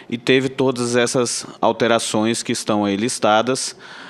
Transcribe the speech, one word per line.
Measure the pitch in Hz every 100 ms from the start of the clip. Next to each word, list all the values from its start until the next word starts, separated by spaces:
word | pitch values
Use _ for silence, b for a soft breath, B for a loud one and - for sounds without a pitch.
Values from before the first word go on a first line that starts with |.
| B
e | 120
teve | 123 131 131
todas | 131 131 123 120 120
essas | 120 135 120 - - -
alterações | 107 110 117 113 - 113 110 113
que | -
estão | 120 - 107 101
aí | 98
listadas, | 120 - 107 107 120 131 - - B B